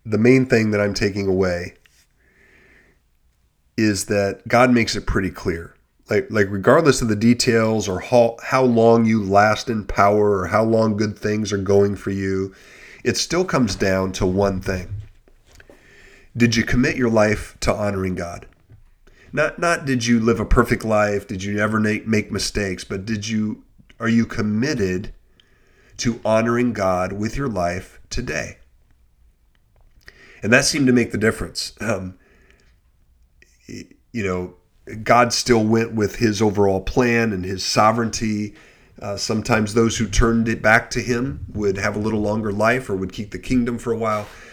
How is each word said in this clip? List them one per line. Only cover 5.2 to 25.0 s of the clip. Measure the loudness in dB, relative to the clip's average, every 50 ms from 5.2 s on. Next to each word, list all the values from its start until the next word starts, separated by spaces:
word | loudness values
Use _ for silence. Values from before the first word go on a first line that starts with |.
| -2 -4
clear. | -6 -6 -6 -6 -6 -6 -8 -14 _ _ _ _ _ _ _ -2
Like, | -2 -2 -2 0
like, | 0 -2 0 0
regardless | -2 0 4 6 6 6 6 4 4 2
of | 2 0
the | 0
details | 2 4 4 4 4 2 2 2 2 2 2 0 -2 -2 -4
or | -4 -6
how, | -2 2 4 4 4 4 2 -4
how | -6 -2 0 2 4
long | 4 4 6 6 6 6 6 6
you | 4 2 2
last | 2 2 4 4 6 4 2 0 -4 -6
in | -6 -6 -6
power | -4 0 2 4 4 4 4 2 2 2 0
or | -2
how | 0 0 2 2
long | 2 2 2 2 2 0
good | 0 -2 -2 -4 -4
things | -4 -4 -2 -2 -4 -4
are | -4
going | -2 0 2 4 4 4 2 0
for | -4 -6 -6
you, | -4 -4 -2 -2 -2 -2 -4 -6 -8 -16 -20 -20 -20 -20 -20 -20 -16 -8 -4
it | -4 -2
still | -2 -4 -2 -2 -2 -2
comes | 0 0 0 0 0 -2
down | -2 0 0 0 0 0 -2 -2
to | -2 -2
one | 0 0 0 0 0 -2 -4
thing. | -6 -6 -6 -6 -8 -10 -12 -12 -14 -16 -20 _ _ _ _ _ _ _ -20 -20 -20 -20 -20 _ _ _ -20 -20 -20 -20 -20 -20 -20 -8 -2
Did | 2 2 2 2
you | 0 0
commit | 0 2 0 2 0 0
your | 0 0 2
life | 4 4 4 2 2 -2 -6 -12 -12 -6
to | -4 -2 -2
honoring | -2 -2 -4 -4 -4 -4 -4 -4
God? | -6 -8 -10 -12 -14 -18 -20 _ _ _ _ -20 -20 -20 _ _ _ _ _ _ _ _ -8 -4
Not, | -2 -2 -2 -2 -2
not | -2 0 0 -2 -2
did | -2 -2 0 2
you | 2 2 2
live | 4 2 0 2
a | 2
perfect | 2 4 4 4 2 0 -2 -2
life, | 0 2 2 2 2 0 -4 -6
did | -6 -8 -8 -6
you | -4 -2
never | -2 0 0 0
na-, | 0 0 0 0 -2 -2
make | 0 0 0 0 -2
mistakes, | -4 -6 -4 -4 -4 -4 -4 -4 -6 -8 -10
but | -10 -10 -8 -6
did | -6 -6 -6 -6
you, | -4 -4 -4 -2 -4 -6 -10 -14 _ _ _ -20 _ _ -6
are | -2
you | 0 2 2 0
committed | 0 -2 -4 -2 -2 -2 -2 -2 -2 -2 -2 -2 -2 -2 -4